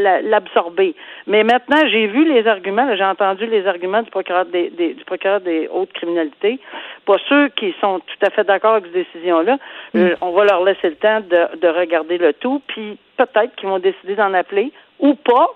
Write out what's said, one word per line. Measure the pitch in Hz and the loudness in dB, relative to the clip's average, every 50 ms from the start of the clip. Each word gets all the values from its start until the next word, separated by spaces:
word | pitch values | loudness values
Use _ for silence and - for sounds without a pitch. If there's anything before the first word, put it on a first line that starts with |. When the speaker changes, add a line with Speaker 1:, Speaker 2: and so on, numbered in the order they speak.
| 202 | 2
Speaker 1:
la, | 190 180 151 | 2 2 2
l'absorber. | - 214 214 208 190 - - 226 180 170 170 170 190 180 156 - - - - - - - | 0 0 0 0 0 0 -2 0 0 0 0 0 0 0 -2 -6 -12 -20 -20 -16 -6 0
Mais | 196 214 214 | 2 2 4
maintenant, | 226 240 254 247 - 277 302 311 247 | 4 2 0 0 2 2 2 2 2
j'ai | 202 226 220 202 | 2 0 0 0
vu | 202 262 320 320 | 2 2 2 4
les | 285 233 214 | 4 2 4
arguments, | 226 214 190 180 196 196 220 269 | 2 0 0 -2 -4 -2 0 0
là, | 277 214 185 | 0 0 0
j'ai | 196 | 0
entendu | 190 190 - 208 190 196 185 220 | 0 0 0 0 -2 -2 -2 -4
les | 226 226 208 180 | -2 -2 0 0
arguments | 196 180 175 175 185 196 226 233 | 0 -2 -2 -4 -2 -2 -2 -2
du | - | -4
procureur | - 196 185 - 180 180 185 | -6 -8 -6 -2 -2 -2 -2
des, | 175 175 180 175 - | -2 -2 -4 -4 -4
des, | - 170 175 160 143 | -4 -4 -4 -4 -4
du | 135 - | -8 -12
procureur | - 185 180 - 196 196 208 | -10 -8 -6 -2 -2 -2 -2
des | 185 180 165 160 156 - | -2 -2 -4 -4 -4 -4
hautes | - 175 190 - - | -4 -6 -6 -6 -8
criminalités. | - - 170 170 170 160 147 131 _ - 208 247 269 - - - - - - - - - | -10 -8 -6 -4 -4 -4 -6 -6 _ -4 -4 -4 -4 -8 -16 -18 -16 -16 -16 -18 -8 -2
Pas | - 196 196 - - | 0 0 0 2 2
ceux | 277 294 285 269 - - | 2 2 2 2 0 -4
qui | 220 190 160 - | -4 -6 -4 -2
sont | - 202 190 180 | -2 -2 -2 -4
tout | - - - - 208 196 | -6 -10 -8 -2 -2 -2
à | |
fait | - - 208 | 0 0 0
d'accord | 202 196 185 - 220 220 | 2 2 2 2 2 2
avec | 220 185 170 | 2 0 -4
cette | 170 185 170 | -6 -6 -6
décision-là. | - - 170 165 180 170 165 165 214 262 277 - - - - - - - | -6 -8 -8 -2 0 0 2 2 0 0 -2 -4 -10 -20 -20 -12 -4 0
Speaker 2:
Mm. | 220 | 2
Speaker 1:
Euh, | 196 180 170 - | 2 2 0 0
on | - 180 170 | -4 -2 2
va | 190 208 | 2 4
leur | 202 196 175 180 | 4 4 4 2
laisser | 196 190 - - 175 | 2 0 0 0 -4
le | 151 | -2
temps | - - 214 220 220 | 0 0 0 0 0
de, | 208 175 175 170 170 - 170 165 | 0 0 2 2 2 0 -2 0
de | 160 170 | 0 0
regarder | 156 175 180 165 170 156 156 160 175 175 | 2 0 -2 0 0 -2 -2 -2 -2 0
le | 175 156 147 | 2 0 0
tout, | - - 247 269 285 - - | 0 -4 -4 -4 -4 -6 -10
puis | - 220 220 208 208 - _ _ _ | -12 -12 -12 -12 -14 -16 _ _ _
peut-être | - 254 - - 220 220 254 - | -2 -2 0 0 0 0 -2 -4
qu'ils | - - 196 | -8 -6 -4
vont | 190 185 | -4 -2
décider | 180 190 180 - - 185 202 | -2 -2 -2 -4 -6 -8 -4
d'en | 202 208 196 190 | -2 0 0 0
appeler | 180 175 - 202 202 226 285 - - - _ _ - | 0 -2 -2 -2 -2 -2 -4 -6 -14 -20 _ _ 0
ou | - 285 277 | 2 2 2
pas, | - - - 240 262 320 440 - | 2 2 2 4 4 4 2 0